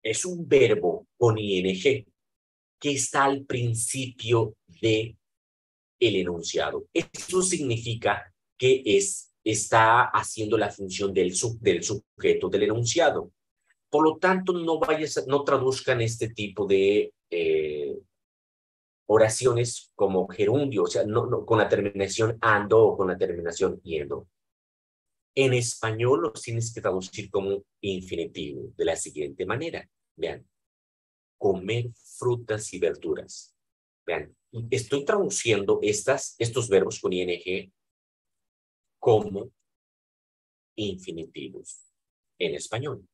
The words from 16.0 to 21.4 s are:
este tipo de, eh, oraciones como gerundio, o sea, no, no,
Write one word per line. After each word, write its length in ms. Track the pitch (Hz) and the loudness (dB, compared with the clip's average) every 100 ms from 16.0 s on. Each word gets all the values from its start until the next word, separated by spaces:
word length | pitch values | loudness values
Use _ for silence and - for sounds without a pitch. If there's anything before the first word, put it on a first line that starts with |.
este 280 | 113 - 113 | 0 -2 -6
tipo 360 | - 104 101 95 | -6 -8 -4 2
de, 480 | 98 98 104 104 _ _ | 4 6 4 0 _ _
eh, 680 | 85 80 78 76 76 71 64 _ _ _ _ _ _ _ _ _ _ - | -4 0 0 -2 -4 -6 -10 _ _ _ _ _ _ _ _ _ _ 2
oraciones 840 | 107 110 - 127 117 120 - - | 4 4 4 2 2 -2 -6 -16
como 320 | - 98 92 95 | -2 2 2 -2
gerundio, 580 | - 104 131 139 104 | 0 2 2 0 0
o 20 | 87 | 0
sea, 180 | - | 0
no, 220 | 104 110 - | 0 0 0
no, 180 | 110 | -4